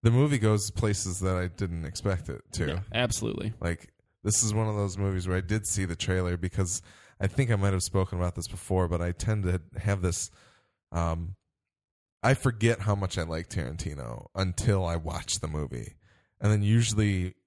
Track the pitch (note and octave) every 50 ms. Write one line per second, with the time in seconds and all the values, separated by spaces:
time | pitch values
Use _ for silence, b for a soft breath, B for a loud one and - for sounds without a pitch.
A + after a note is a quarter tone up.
0 | - A#2 A#2 B2 C#3+ D3+ C#3+ A#2+ G#2 A2 G#2+ G#2 G2+ G2+ - - A2+ G#2+ G#2 -
1 | - G2 F2+ F2+ F#2 F#2+ F#2 F2+ F2+ F2 E2 - G2+ F2+ E2+ E2 D#2+ D2 - -
2 | - G#2 F#2+ F2 - - C#2 - - _ - - E2+ C#2+ D2 F2+ G2 - - A2+
3 | B2 A#2 A#2 - A2+ A2+ G2+ - - A2 A2 - - E2+ E2+ - - - _ _
4 | _ _ _ _ - G#2 G#2 - - A2 G#2 A2 A2 A2 G#2+ G#2 G2+ G2 F#2 G2
5 | G2+ G2 F#2+ F#2 F2+ F#2 F2+ F#2 F2+ E2+ G#2+ A2 G#2 - - G2 F#2+ F2 E2+ -
6 | - - F#2 F#2 F2+ F2+ F2 E2+ E2+ F2+ - - F#2+ F2 E2+ - B B B B
7 | B B B B F#2+ - - - C3+ A#2 A#2 G2 G2 G2+ F#2+ F#2 - - - G2
8 | F#2 - - F2+ F2+ F2 E2+ - E2+ - - E2+ - - F#2+ F#2 F#2 E2+ E2+ E2+
9 | F2 F2 F2 - - - A2 G#2+ G2 F2+ F2+ F2+ D#2+ - - - E2 G#2 G2+ F#2+
10 | F2+ F2+ E2+ - - - b b b b b b b b b b _ _ - E2
11 | E2+ E2+ E2 E2 E2+ F2 F#2+ _ _ _ _ _ _ _ _ _ _ _ _ _
12 | _ _ _ _ - A#2+ C3+ - - C3 A#2 G#2+ A2 A#2 A#2 - F#2+ G#2 G2+ G2+
13 | G2 F#2 - - E2 D#2+ E2 E2 E2+ - - F#2+ D2 B1 D2+ - - - D2 C#2+
14 | B1+ A1+ A#1 A1 - - _ F#2+ F#2+ F2+ F2+ - - A#2+ G2+ F#2+ F#2 E2 E2+ E2+
15 | D#2 D#2+ D2+ - - - - - - D#2 D2+ D2+ D2+ C2 C2 A#1+ G#1+ - - _
16 | b b b b b b b b - G#2 G#2+ G2+ G#2 G#2 A2 A#2 A#2 A2 A2 G#2+
17 | G#2+ G#2 G2 F#2 F2+ F#2 - _ _